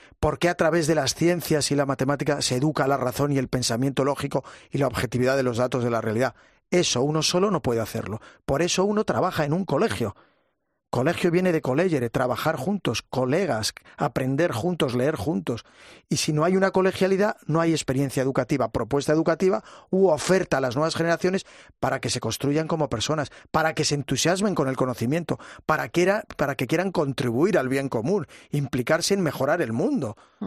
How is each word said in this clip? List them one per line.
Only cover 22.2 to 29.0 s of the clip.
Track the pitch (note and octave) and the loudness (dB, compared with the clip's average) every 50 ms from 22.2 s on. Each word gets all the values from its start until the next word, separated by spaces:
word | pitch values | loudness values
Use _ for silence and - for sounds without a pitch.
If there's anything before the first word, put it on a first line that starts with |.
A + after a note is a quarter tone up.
| - A2 G#2+ - - C#3 C#3+ D#3 D#3+ D3+ | -4 -4 -4 -2 0 0 0 0 0 0
como | F3+ D#3 D3+ B2+ | 0 -2 -2 -2
personas, | - A2 - - D3+ D#3+ C3+ - - - - _ | -2 -2 -2 -2 -2 -2 -4 -6 -8 -18 -10 _
para | - D#3 D#3 D#3+ D#3 | -2 0 0 0 0
que | - D3+ | 0 -2
se | - D3 | 0 0
entusiasmen | C#3+ C3 - C#3 B2 - D#3 F3+ F#3+ G#3 G#3+ F3 | -2 -2 -2 -2 0 2 2 2 2 0 0 0
con | E3 D3 C3 | 0 0 0
el | C3 - | 0 0
conocimiento, | C3+ B2+ A#2+ - A#2 A#2+ D3 F3 E3 - - - - - - - - - | 0 -2 -2 -2 -2 0 0 -2 -2 -4 -6 -8 -8 -14 -20 -8 -2 -2
para | D#3 D3 C#3 C3+ | 0 0 -2 -2
que | - E3+ | 0 0
era, | F3+ F#3 G3 A3 - - - - | 2 2 2 0 -4 -8 -6 -4
para | D3+ C#3 C3+ | -2 -2 -2
que | - C3+ | -2 -2
quieran | A2+ D#3+ E3 F#3 G3 | -2 0 0 -2 -2
contribuir | F3 F3+ D3+ C#3 C3 - B2+ B2 A2+ B2 D#3+ G#3 F3+ D#3+ | -2 -2 -2 -2 -2 -2 -2 -2 0 2 2 2 2 2
al | C3 B2+ | 0 0
bien | C3+ C3+ C#3 C3 | 0 -2 -2 -2
común, | - A#2 G#2+ D3 G3 G#3 D3 - - - - - | -2 -2 0 0 0 -2 -2 -6 -12 -20 -12 -6
implicarse | - D3 C#3 A#2 - B2 A#2+ A#2+ D#3+ E3 | -4 -4 -2 -2 -2 -2 0 2 0 2